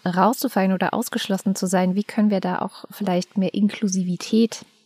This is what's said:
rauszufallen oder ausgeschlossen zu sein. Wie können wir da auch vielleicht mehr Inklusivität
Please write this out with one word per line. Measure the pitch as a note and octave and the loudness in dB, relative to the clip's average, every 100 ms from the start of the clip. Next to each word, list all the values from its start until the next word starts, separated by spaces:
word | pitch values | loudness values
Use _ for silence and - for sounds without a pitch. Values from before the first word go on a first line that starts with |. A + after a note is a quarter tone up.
| F3+ | -2
rauszufallen | F3+ G3+ C4+ B3+ G3 F#3+ | 2 2 2 -2 0 2
oder | F#3+ F3+ | 2 0
ausgeschlossen | G#3+ - A#3 - F#3+ G3 F#3+ | -2 -2 -4 -2 -2 0 -2
zu | F#3 | 0
sein. | F#3+ F#3 F#3+ | 2 2 0
Wie | |
können | - - G#3 | -2 2 2
wir | F#3+ | 2
da | F#3 F3+ | 0 -4
auch | G3 - - | -4 -8 -18
vielleicht | - G3 F3+ - - | -6 -2 0 -2 -2
mehr | F#3 | 0
Inklusivität | G3+ G3+ - G3+ F#3 F3+ F3 - A3 A3+ - - _ | 2 0 0 -2 0 -2 -4 0 2 2 -2 -18 _